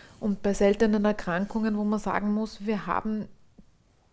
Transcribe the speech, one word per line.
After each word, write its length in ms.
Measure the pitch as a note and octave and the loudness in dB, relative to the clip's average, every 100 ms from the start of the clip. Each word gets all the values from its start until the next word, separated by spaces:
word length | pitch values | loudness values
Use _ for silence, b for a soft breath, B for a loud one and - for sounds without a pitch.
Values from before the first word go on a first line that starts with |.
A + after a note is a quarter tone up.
| B B | B B
Und 220 | G#3+ G3+ | -4 -2
bei 120 | G#3 | 0
seltenen 500 | G3 G3+ G#3 A3+ G#3 G#3 | 4 4 4 4 4 2
Erkrankungen, 720 | G#3 - E3+ G3+ A3 A3 G#3 | 0 -2 -2 -2 -2 0 0
wo 60 | |
man 160 | G#3 G#3+ | 0 -2
sagen 340 | G3 F3+ G#3 | -2 -2 0
muss, 320 | G#3 A3 - G3+ | 0 -2 -6 -4
wir 220 | G3+ D#3+ | -2 -2
haben 380 | - G#3+ G#3+ - - - - - _ _ _ _ | -2 -2 -6 -8 -14 -20 -20 -20 _ _ _ _